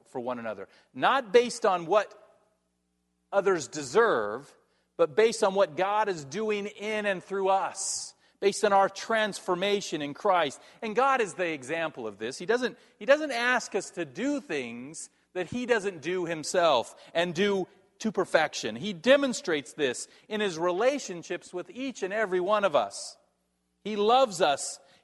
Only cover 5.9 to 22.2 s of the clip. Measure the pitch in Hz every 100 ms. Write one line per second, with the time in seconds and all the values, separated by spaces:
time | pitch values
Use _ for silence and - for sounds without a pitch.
5.9 | 208 208 175 135 170 220 208 202 - 208
6.9 | 214 208 185 - 196 190 190 160 - -
7.9 | - - - _ _ 196 202 208 196 190
8.9 | - - 226 214 - - 175 196 208 -
9.9 | 165 143 135 208 180 151 - - - 226
10.9 | 214 269 262 208 156 175 156 123 165 160
11.9 | - 110 98 110 - - 240 240 - _
12.9 | _ 208 294 302 233 240 247 - 202 -
13.9 | - 156 127 262 285 190 151 123 117 131
14.9 | 165 - _ _ 180 170 240 247 233 196
15.9 | 175 143 185 165 165 143 190 170 127 107
16.9 | - - - 180 165 202 196 170 _ _
17.9 | _ 220 196 180 170 151 - 117 110 196
18.9 | 175 233 277 277 - - 156 - - 139
19.9 | 120 - - - 208 208 156 175 175 247
20.9 | 285 - 170 - 175 - 180 - 233 269
21.9 | 226 185 208